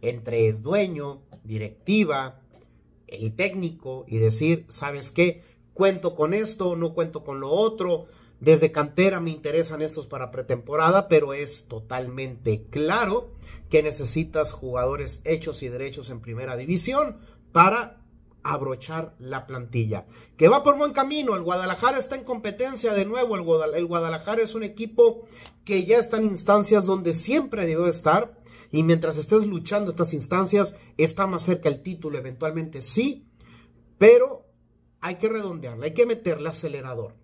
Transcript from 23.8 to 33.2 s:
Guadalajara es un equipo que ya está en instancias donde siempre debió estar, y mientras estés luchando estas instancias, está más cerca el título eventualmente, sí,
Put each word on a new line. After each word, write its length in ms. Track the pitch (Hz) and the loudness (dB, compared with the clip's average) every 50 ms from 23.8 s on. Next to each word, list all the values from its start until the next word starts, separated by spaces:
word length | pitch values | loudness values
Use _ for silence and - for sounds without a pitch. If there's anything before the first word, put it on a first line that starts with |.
| 175 | -4
Guadalajara 540 | 170 175 170 165 165 165 160 - - 214 226 | -2 -2 -2 -2 -2 -4 -6 -4 -4 -2 0
es 140 | 226 220 220 | 0 -2 -2
un 80 | 226 220 | -6 -8
equipo 640 | 202 - - 226 220 - - 240 226 226 - - - - - - - _ _ _ | -8 -8 -10 -10 -8 4 6 6 6 6 2 -12 -20 -20 -20 -20 -20 _ _ _
que 200 | - 190 190 180 | -2 -2 -2 2
ya 140 | 170 220 240 | 4 4 4
está 200 | 226 233 - 220 | 4 2 -2 0
en 60 | 220 | 0
instancias 600 | 214 196 165 - - 196 208 202 202 214 208 190 | 0 -2 -2 2 4 4 4 6 6 4 4 4
donde 260 | 185 190 185 175 170 160 | 2 0 0 0 -2 -2
siempre 540 | 165 - - 254 311 277 233 - 220 190 | -2 -2 0 0 0 0 -2 -4 -4 -2
debió 200 | 165 160 160 175 | -2 0 2 2
estar, 520 | 175 160 165 - 156 156 196 240 226 - - _ - - - - _ - | 0 0 0 2 4 4 4 2 -2 -10 -20 _ -20 -20 -20 -16 _ 0
y 100 | 151 160 | 2 4
mientras 340 | 160 165 165 165 156 151 | 4 4 4 4 -2 -2
estés 300 | 147 151 - 208 214 214 | -2 0 4 4 4 4
luchando 440 | 208 196 165 165 - 208 208 208 185 | 2 -2 -6 -6 -4 -2 -2 -2 -2
estas 240 | 165 165 175 165 - | -2 -2 -2 -2 -2
instancias, 600 | 147 120 - 180 180 190 185 208 202 196 196 - - - - - | -8 -4 -2 0 0 0 2 2 2 2 2 -2 -12 -20 -20 -2
está 300 | - 156 160 160 - 196 | 0 0 0 2 -2 -2
más 160 | 185 185 165 165 | -2 -2 -4 0
cerca 260 | 180 180 - - 165 | 0 0 2 2 -2
el 140 | 143 127 - | -2 -2 -6
título 360 | 185 185 165 - 156 147 135 | -12 -12 -8 -8 -8 -8 -8
eventualmente, 640 | 127 131 127 - 160 156 156 165 160 160 - 139 127 | -8 -10 -10 -6 -6 -4 -4 -4 -8 -8 -10 -10 -8
sí, 460 | - - - 240 285 277 - | -4 -2 0 0 0 -2 -6